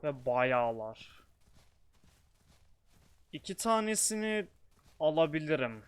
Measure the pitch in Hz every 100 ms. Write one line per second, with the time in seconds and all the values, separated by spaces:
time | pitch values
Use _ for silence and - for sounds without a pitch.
0 | 151 139 123 123 127 123 120 113 110 113
1 | - - - _ _ - - _ _ _
2 | - _ _ _ _ - - _ _ -
3 | - - - 156 - 190 233 226 214 214
4 | - 214 220 214 180 _ - _ - -
5 | 156 156 165 156 151 151 123 110